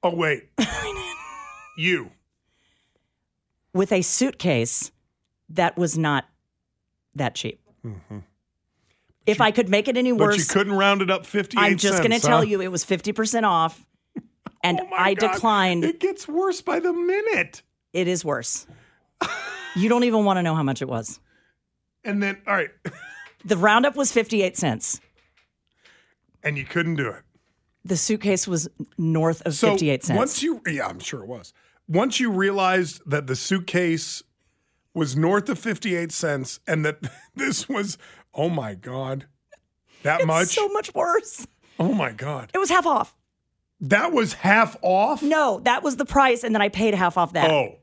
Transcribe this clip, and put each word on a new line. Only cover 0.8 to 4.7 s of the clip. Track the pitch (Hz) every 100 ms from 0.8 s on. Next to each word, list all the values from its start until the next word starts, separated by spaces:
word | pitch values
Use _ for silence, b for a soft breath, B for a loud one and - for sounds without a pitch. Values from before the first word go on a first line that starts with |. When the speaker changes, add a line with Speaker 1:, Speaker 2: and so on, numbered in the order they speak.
| 427 392 370 - - - - - - -
Speaker 1:
You. | 170 170 107 _ _ _ _ _ _ _ _ _ _ _ _ _ _ _ _
Speaker 2:
With | 185 196
a | 190
suitcase | 170 - 262 - 180 131 117